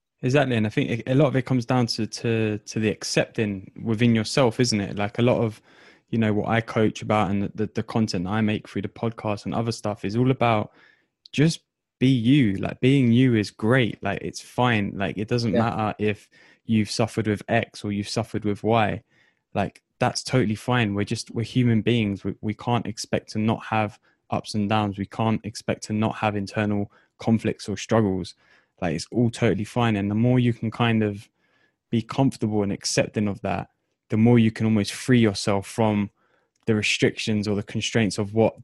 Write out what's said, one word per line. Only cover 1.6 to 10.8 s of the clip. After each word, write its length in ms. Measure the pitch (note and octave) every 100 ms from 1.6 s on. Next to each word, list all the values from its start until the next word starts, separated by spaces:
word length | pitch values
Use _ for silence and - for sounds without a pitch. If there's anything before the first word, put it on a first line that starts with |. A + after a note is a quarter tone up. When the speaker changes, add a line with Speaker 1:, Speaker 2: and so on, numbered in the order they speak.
| A2+
Speaker 1:
down 200 | B2+ A#2
to, 180 | - G#2+
to, 500 | - A#2+ A2+ G#2+ G#2
to 220 | - A2+
the 100 | A2
accepting 840 | - - - - - G#2+ F#2+ F#2 -
within 340 | A2+ A2 A#2+ A2+
yourself, 440 | G#2+ - B2 -
isn't 200 | A#2+ G#2+
it? 160 | G2 G2
Like, 220 | G2+ -
a 20 |
lot 200 | A#2+ G2+
of, 200 | A2 G#2+ _ - - _ -
you 80 | A#2
know, 160 | A2
what 140 | G#2 -
I 120 | A2+
coach 400 | - A#2 A2 -
about 280 | A2+ G#2+ F#2+
and 140 | G2+
the, 80 | G2 -
the, 140 | G#2 -
the 80 |
content 400 | - A#2 A2 F#2+ F2+
that 60 |
I 100 | G#2+
make 260 | G#2+ G#2+ -
through 140 | G2+
the 40 | F#2+
podcast 560 | - A2+ - A2 G2+ F#2+
and 80 |
other 180 | G2+ A#2
stuff 320 | A2+ G#2+ G2+ G2+
is 100 | A2+
all 160 | B2+
about 400 | B2+ A#2+ G#2+ G#2+ _